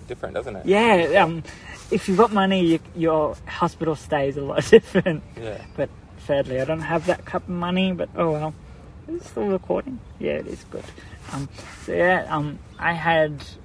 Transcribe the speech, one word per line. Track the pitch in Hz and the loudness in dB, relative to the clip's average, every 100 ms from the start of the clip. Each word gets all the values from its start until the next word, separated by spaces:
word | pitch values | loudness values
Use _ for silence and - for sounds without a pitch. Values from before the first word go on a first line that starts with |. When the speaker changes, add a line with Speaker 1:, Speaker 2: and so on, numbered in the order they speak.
| - | -12
Speaker 1:
different, | - - 95 | -10 -8 -8
doesn't | 127 98 | -8 -4
it? | - | 2
Speaker 2:
Yeah, | 202 233 190 160 185 | 4 6 6 6 4
um, | 165 165 - - - - - | 4 0 -8 -14 -16 -16 -4
if | 226 - | -2 2
you've | 185 | 4
got | 226 | 6
money, | 208 190 190 170 | 4 4 4 4
you, | 165 - 175 | 2 -2 -2
your | 165 156 147 - - | 2 2 0 -4 -10
hospital | - 170 - 165 151 | -2 -2 -2 -4 -4
stay | - 147 139 | -2 0 0
is | 143 | -2
a | |
lot | 139 151 - | -2 -2 8
<laughs> | |
different. | 233 - 190 190 156 - - | 8 8 2 2 -2 -8 -12
Speaker 1:
Yeah. | 113 98 - - | -10 -10 -10 -6
Speaker 2:
But | 135 - - - - | -6 -6 -20 -12 -2
sadly, | 143 135 131 | 0 0 -2
I | 139 | -2
don't | 160 | -2
have | 156 165 170 | -2 0 0
that | - - | -2 -4
cup | 185 | -6
of | - | -4
money, | 175 175 185 190 | -4 -2 0 0
but | 175 - - | 0 -4 -2
oh | 170 | -2
well. | 151 156 - - - - - - | -2 -4 -8 -16 -20 -20 -18 -12
Is | 349 | -12
it | - | -8
still | 240 208 | -4 -2
recording? | 185 - - 269 247 - - | -2 -2 -4 -4 -12 -14 -8
Yeah, | - | -4
it | - - | -4 -6
is | - - | -12 -12
good. | - - - - - - | -14 -12 -18 -18 -18 -10
Um, | 135 139 - - - | -10 -10 -12 -18 -14
so | - | -4
yeah, | 170 175 180 - | 2 4 4 0
um, | 156 147 - - - | -4 -4 -8 -16 -6
I | 160 | -4
had, | 170 165 160 156 143 - - | 0 2 4 2 -2 -12 -18